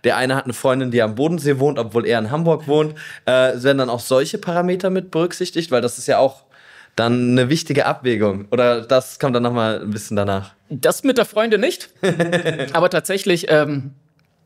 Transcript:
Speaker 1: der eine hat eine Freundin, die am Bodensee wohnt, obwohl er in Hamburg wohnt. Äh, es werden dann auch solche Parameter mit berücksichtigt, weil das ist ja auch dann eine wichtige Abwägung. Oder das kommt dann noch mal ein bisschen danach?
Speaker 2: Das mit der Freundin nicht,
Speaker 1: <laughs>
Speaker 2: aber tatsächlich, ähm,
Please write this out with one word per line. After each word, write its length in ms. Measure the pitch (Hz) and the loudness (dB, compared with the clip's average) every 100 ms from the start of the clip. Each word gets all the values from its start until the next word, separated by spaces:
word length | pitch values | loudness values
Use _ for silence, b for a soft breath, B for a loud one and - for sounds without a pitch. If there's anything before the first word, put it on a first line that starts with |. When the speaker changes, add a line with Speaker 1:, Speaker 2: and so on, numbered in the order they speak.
Speaker 1:
der 120 | 120 107 | 0 0
eine 200 | 127 131 | 0 0
hat 80 | |
eine 80 | 127 | -2
Freundin, 400 | 117 135 131 127 | -2 0 0 0
die 100 | 117 | 2
am 140 | 110 107 | 0 0
Bodensee 420 | 151 170 143 139 | -2 0 0 2
wohnt, 220 | 139 131 | 0 0
obwohl 260 | 110 226 233 | -2 -2 2
er 140 | 117 | 0
in 100 | 107 | 0
Hamburg 380 | 147 170 156 151 | 0 0 0 2
wohnt. 260 | 151 156 156 B B - | 0 0 -4 B B 0
Äh, 280 | 127 131 | 4 4
es 100 | 123 | 2
werden 140 | 127 139 | 2 2
dann 120 | 127 | 0
auch 80 | 117 | -2
solche 400 | - 131 147 214 | 0 0 0 -4
Parameter 500 | 196 175 185 180 190 | -4 -2 0 0 -2
mit 220 | 185 185 | -2 -2
berücksichtigt, 600 | 160 175 - 185 - 165 | -2 -2 -2 -6 -4 -2
weil 100 | 123 | 0
das 160 | 117 - | 0 -4
ist 80 | 135 | 0
ja 120 | 113 | 2
auch 260 | 135 - _ B B B B | 2 0 _ B B B B
dann 380 | - 117 120 123 | -2 0 2 2
eine 160 | 123 123 | 2 2
wichtige 380 | 160 - 143 - | 0 0 0 0
Abwägung. 600 | 151 127 113 104 98 101 | -2 -2 0 0 -2 -2
Oder 300 | 120 123 117 | 2 2 2
das 360 | 110 131 - - | 2 0 0 -4
kommt 160 | 143 | -2
dann 80 | 123 | 0
noch 100 | 120 | 0
mal 280 | 120 110 107 | 0 0 -2
ein 100 | 101 | -4
bisschen 260 | 107 - 104 | -8 -4 -2
danach? 360 | 101 98 95 _ _ | -2 -2 -6 _ _
Speaker 2:
Das 340 | 127 151 185 | -2 0 2
mit 160 | 277 254 | 0 0
der 60 | |
Freundin 360 | 214 214 226 214 | 0 0 0 0
nicht, 280 | 254 370 - _ | 0 -4 -12 _
Speaker 1:
<laughs> 680 | 196 165 170 180 175 160 165 | -2 0 0 0 -2 -4 -4
Speaker 2:
aber 160 | 165 175 | 0 2
tatsächlich, 580 | 175 - 196 196 170 - | 0 -2 -4 0 -2 2
ähm, 460 | 151 151 147 135 - _ _ _ _ | 2 2 -2 -8 -14 _ _ _ _